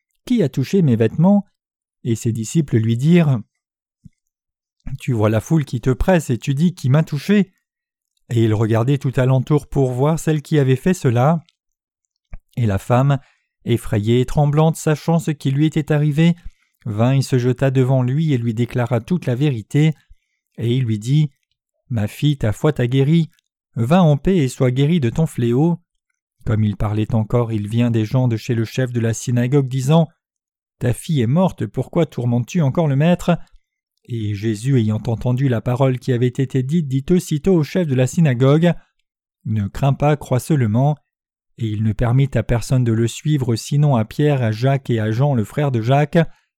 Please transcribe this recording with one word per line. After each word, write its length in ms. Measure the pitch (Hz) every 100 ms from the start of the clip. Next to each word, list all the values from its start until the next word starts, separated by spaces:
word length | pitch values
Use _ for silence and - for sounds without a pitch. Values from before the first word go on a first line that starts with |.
| _ _
Qui 180 | - 247
a 60 | 147
touché 340 | - 131 196
mes 140 | 160 113
vêtements ? » 500 | 113 - 175 202 - _ _ _ _ _
Et 140 | 127 113
ses 160 | 117
disciples 460 | 110 110 165 147 117
lui 180 | 113 117
dirent, « 420 | 147 175 151 127 - _ _ _ _ _ - _ _ _ _ _ _ _ - 135
Tu 120 | -
vois 160 | 117 107
la 120 | 110
foule 260 | - 160 139
qui 160 | 123
te 80 | 131
presse 400 | 123 - 185 -
et 80 | 120
tu 160 | -
dis, 200 | 135 175
Qui 140 | 175 123
m'a 160 | 147
touché ? » 480 | 156 147 - 208 185 _ _ _ _ _ _ _ _
Et 140 | 117
il 80 | 113
regardait 460 | 107 113 113 117 143
tout 140 | 139 123
alentour 500 | 127 131 127 151 -
pour 260 | - 131
voir 260 | 123 143 160
celle 240 | - 156
qui 160 | - 151
avait 180 | 131 131
fait 180 | 185
cela. 480 | 185 135 120 131 165 - _ _ _ _ _ _ _ _ - - -
Et 100 | 117
la 120 | 98
femme, 400 | - 123 139 135 - _ _ _
effrayée 560 | - 117 - 113 104 120
et 60 | 127
tremblante, 500 | - 147 147 160 156
sachant 420 | - 151 - 165
ce 120 | 160
qui 200 | 147 139
lui 140 | 135
était 280 | 156 156 143
arrivé, 420 | 151 151 147 170 170 - - _ _
vint 280 | 120 104 120
et 100 | 135
se 160 | - 131
jeta 320 | 123 123 135
devant 320 | 131 127 135
lui 300 | 123 139 160
et 60 | 131
lui 160 | 117
déclara 460 | 110 120 127 120 120
toute 260 | - 180 -
la 80 |
vérité. 600 | 123 151 120 101 143 156 - _ - _ _ _ -
Et 180 | 117 127
il 80 |
lui 140 | 120 107
dit, « 320 | 113 147 151 - _ _ _ _ _
Ma 180 | 117 104
fille, 320 | - 147 143
ta 140 | 113
foi 200 | - 151
t'a 140 | 147 123
guérie. 440 | 135 135 170 160 _ _ _ _ -
Va 260 | 117 180
en 140 | 170 143
paix 220 | - 190
et 100 | 131
sois 220 | - 131
guérie 300 | 127 143 180
de 100 | 123
ton 160 | 113 160
fléau. » 560 | - 117 123 165 165 _ _ _ _ _ _
Comme 200 | - 107
il 120 | 107 98
parlait 380 | 107 107 107
encore, 380 | 113 107 123 117
il 160 | 110 104
vient 220 | 117 120
des 140 | 113
gens 240 | 107 131 127
de 80 | 110
chez 180 | -
le 100 | 113
chef 280 | 113 - 127
de 80 | 120
la 140 | 113
synagogue, 540 | 113 - 120 123 143 131
disant, « 380 | 131 131 165 160 _ _ _ _ _ _ _
Ta 140 | 123
fille 300 | 120 - 151
est 40 | 113
morte, 400 | 151 190 - 110
pourquoi 400 | - - 180 165
tourmentes-tu 540 | - 123 120 120 180
encore 280 | 143 175 160
le 80 | 135
maître ? » 420 | 160 175 - 170 - - _ _ _ _ -
Et 240 | 120 104
Jésus, 440 | 101 110 104 123 135
ayant 240 | 107 110 123
entendu 420 | 113 127 123 139
la 120 | 113
parole 380 | 120 123 135 127
qui 140 | -
avait 160 | 120 123
été 340 | 123 131 135
dite, 260 | 127 170 143
dit 160 | 135 135
aussitôt 440 | 180 - 156 196
au 80 | 180
chef 240 | 143 190 165
de 80 |
la 120 | 127 127
synagogue, « 680 | - 160 120 131 151 170 160 - _ _ _ _ _
Ne 240 | - 110 101
crains 240 | - 139
pas, 240 | 135 143 147
crois 240 | - 127
seulement. » 560 | - 156 113 110 139 147 _ _ _ _ _ -
Et 80 | 113
il 160 | 107
ne 100 | 110
permit 380 | 104 120 123 139
à 100 | 117
personne 420 | 107 120 - 131
de 80 | 120
le 140 | 110 117
suivre, 480 | - 151 151 120
sinon 420 | 113 - 143 147 127
à 100 | 107
Pierre, 360 | - 147 139
à 80 | 117
Jacques 380 | 107 131 139 -
et 100 | 117
à 120 | 107
Jean, 240 | 110 143
le 100 | 131
frère 260 | 101 - 147
de 120 | 120
Jacques. 340 | 113 139 151 170 160 - _